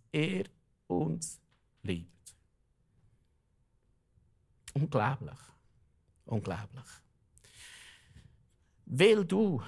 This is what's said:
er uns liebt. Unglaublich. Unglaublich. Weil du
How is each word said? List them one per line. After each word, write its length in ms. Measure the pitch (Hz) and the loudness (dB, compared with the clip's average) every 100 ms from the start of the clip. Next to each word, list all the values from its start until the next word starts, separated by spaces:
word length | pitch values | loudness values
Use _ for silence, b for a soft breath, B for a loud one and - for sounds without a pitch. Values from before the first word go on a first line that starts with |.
| _ | _
er 320 | 151 156 190 196 _ _ _ - | -2 0 -2 -6 _ _ _ -4
uns 540 | 175 160 165 - - _ _ _ _ | -2 0 -2 -6 -12 _ _ _ _
liebt. 540 | - 87 85 - - - _ _ _ _ _ _ _ _ _ _ _ _ _ _ _ _ _ _ _ _ _ _ - | -6 -6 -6 -18 -20 -20 _ _ _ _ _ _ _ _ _ _ _ _ _ _ _ _ _ _ _ _ _ _ -6
Unglaublich. 680 | 143 151 131 110 139 147 - - - _ _ _ _ _ _ - | -2 0 2 0 -2 -8 -14 -20 -20 _ _ _ _ _ _ -4
Unglaublich. 600 | 110 98 107 107 127 - - _ _ _ - B B B B B B B B B B _ _ _ _ - | -4 -2 -6 -8 -14 -18 -20 _ _ _ -20 B B B B B B B B B B _ _ _ _ -4
Weil 400 | 131 196 214 175 | 4 6 6 4
du 360 | 190 214 139 | 2 2 0